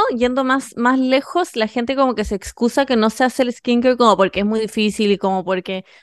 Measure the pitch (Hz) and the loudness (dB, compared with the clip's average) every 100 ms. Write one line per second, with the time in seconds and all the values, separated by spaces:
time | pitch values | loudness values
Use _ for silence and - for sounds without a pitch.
0 | 466 247 247 254 262 269 262 - 240 262 | 0 0 0 0 0 -2 -2 -2 0 2
1 | 262 262 269 349 359 247 220 - 240 269 | 2 0 0 -2 -2 -2 -4 -4 -4 0
2 | 269 220 208 196 - - 233 254 277 247 | 0 0 -4 -6 -8 -4 -2 0 0 2
3 | 220 220 254 - 247 240 - 240 247 247 | 2 2 0 0 -2 -2 0 2 2 4
4 | 240 190 190 - 202 220 220 - 214 196 | 4 4 2 0 -2 -2 -2 -2 -2 0
5 | 208 196 196 190 180 190 180 190 - - | 0 0 0 -2 -2 -4 -4 -8 -10 -18